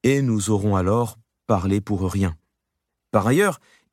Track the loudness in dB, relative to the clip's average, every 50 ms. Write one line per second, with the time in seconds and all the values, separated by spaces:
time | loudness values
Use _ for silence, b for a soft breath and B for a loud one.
0 | 0 0 2 2 2 0 0 -2 0 0 0 0 2 0 0 2 2 2 0 0
1 | -2 -4 -8 -16 _ _ _ _ _ -2 -2 0 0 0 -2 -2 -2 -4 -4 -2
2 | -2 -2 -2 -2 -2 -2 -4 _ _ _ _ _ _ _ _ _ _ _ _ _
3 | _ -2 -2 0 2 2 2 2 2 0 -2 -4 b b b b b b